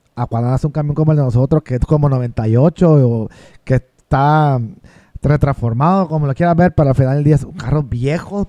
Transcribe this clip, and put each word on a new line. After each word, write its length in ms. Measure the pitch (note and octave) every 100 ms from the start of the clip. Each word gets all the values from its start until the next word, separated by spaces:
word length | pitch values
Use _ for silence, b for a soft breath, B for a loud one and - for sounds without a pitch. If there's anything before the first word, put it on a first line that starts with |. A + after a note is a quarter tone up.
| _ -
a 100 | A#2+
cuando 200 | A#2 A#2+
andas 160 | B2+ D3+
un 60 |
camión 220 | D3+ D3 D3
como 160 | D#3
el 40 | D3+
de 60 |
nosotros, 400 | C3 A#2+ C3+ D#3
que 120 | - B2
es 60 | -
como 220 | D3+ D3
noventa 380 | C3 B2 A#2 A2
y 80 | A#2
ocho, 360 | D#3+ - F3
o 360 | D3+ B2 A#2 G#2+ B B B
que 120 | - B2+
está 840 | - _ - C3+ C#3+ D#3 D3 C3 A2 - - b b -
retransformado, 880 | C#3 D3 C#3 C3+ A#2 A#2 D#3 G3 E3+
como 180 | D#3 C#3+
lo 60 | C3+
quieras 200 | E3+ E3
ver, 180 | F3+
pero 160 | - C#3
al 60 | C3
final 200 | C3 C#3+
del 80 |
día 140 | D3 D3
son 160 | -
carros 340 | - A#2 D3 C3
viejos, 580 | B2 C3 E3 - G3+